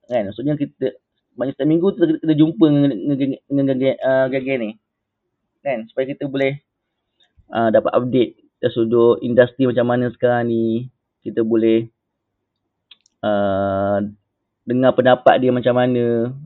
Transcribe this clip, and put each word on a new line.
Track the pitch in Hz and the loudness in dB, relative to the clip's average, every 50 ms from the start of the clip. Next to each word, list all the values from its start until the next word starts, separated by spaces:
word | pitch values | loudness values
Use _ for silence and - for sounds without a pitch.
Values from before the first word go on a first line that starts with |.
| _ | _
kan? | - 123 117 101 95 | -4 -4 -4 -4 -4
Maksudnya | - 117 131 147 151 | -8 -6 -4 -4 -2
kita, | 147 143 147 _ - 131 - - - _ _ _ _ _ _ - | -4 -4 -8 _ -6 -6 -6 -6 -8 _ _ _ _ _ _ -10
maknanya | 123 123 139 139 | -8 -8 -6 -4
setiap | - 135 | -2 0
minggu | 151 160 170 175 196 | 0 2 2 2 0
tu | - - | 0 0
kita, | 170 156 156 - | 0 0 0 -2
kita | - 160 156 | -2 -2 2
jumpa | 143 156 156 151 120 160 151 | 2 2 2 4 2 2 4
dengan, | 147 143 143 139 123 | 4 4 2 0 0
dengan, | 92 92 147 143 131 139 135 131 - _ | -2 -4 -4 -2 -2 -2 -4 -4 -8 _
dengan, | - 139 139 139 135 131 | -4 -2 -2 0 0 0
dengan, | 127 135 135 117 - - | 0 0 0 -2 -2 -2
ah, | 131 131 131 131 131 | 0 0 0 0 0
geng-geng | 131 143 131 131 135 123 | -2 -4 -4 -4 -4 -4
ni. | 110 104 110 _ _ _ _ _ _ _ _ _ _ _ _ _ _ _ _ _ - | -4 -6 -10 _ _ _ _ _ _ _ _ _ _ _ _ _ _ _ _ _ -8
Kan? | 139 127 110 113 113 | -6 -6 -6 -8 -10
Supaya | - 135 135 131 - | -6 -6 -6 -6 -6
kita | - 143 139 | -8 -8 -6
boleh, | 131 139 135 135 143 143 _ _ _ _ _ _ _ _ _ _ _ _ _ _ _ _ _ - | -4 -2 -2 -2 -2 -6 _ _ _ _ _ _ _ _ _ _ _ _ _ _ _ _ _ -8
ah, | - 113 113 110 107 | -4 -2 0 2 2
dapat | 110 - - | 2 2 2
update | - 117 123 127 113 127 110 - - _ _ _ _ - - | -2 0 -2 0 0 0 0 0 -4 _ _ _ _ -6 -6
dari | 120 | -4
sudut | - 123 113 113 120 117 117 120 117 - | -2 -2 -2 0 2 4 4 4 2 2
industri | - 120 120 - 104 101 - - 135 | -2 -2 2 2 2 2 2 -2 -2
macam | 123 113 123 120 | 0 0 0 0
mana | 123 120 123 123 123 117 | 0 0 0 -2 -4 -4
sekarang | - 123 120 123 120 120 | -2 0 0 0 0 0
ni. | 117 117 113 113 113 113 120 127 127 _ _ _ _ _ _ | -2 -2 -2 -2 -2 -2 -4 -6 -10 _ _ _ _ _ _
Kita | - 113 101 117 113 | -14 -8 -4 -4 -2
boleh, | 110 117 113 113 113 113 117 113 113 _ _ _ _ _ _ _ _ _ _ _ _ _ _ _ _ _ _ _ _ - _ _ _ _ - | 0 0 2 2 4 2 2 0 -4 _ _ _ _ _ _ _ _ _ _ _ _ _ _ _ _ _ _ _ _ -20 _ _ _ _ -8
ah, | - 107 104 101 101 98 95 98 98 98 98 98 101 101 101 101 101 104 101 _ _ _ _ _ _ _ _ _ - | -4 -2 -2 0 0 0 0 -2 -2 -2 -2 -2 -2 0 0 -2 -2 -6 -10 _ _ _ _ _ _ _ _ _ -6
dengar | 120 123 127 131 127 123 | -4 -2 2 2 2 4
pendapat | - 120 127 123 - - 131 - - 127 | 4 4 4 4 6 6 4 4 4 2
dia | 123 | 0
macam | 123 123 113 127 123 | 0 0 0 0 2
mana, | 123 123 127 123 120 120 117 117 113 117 123 135 139 151 | 2 2 2 2 0 0 0 0 0 -2 -4 -6 -12 -18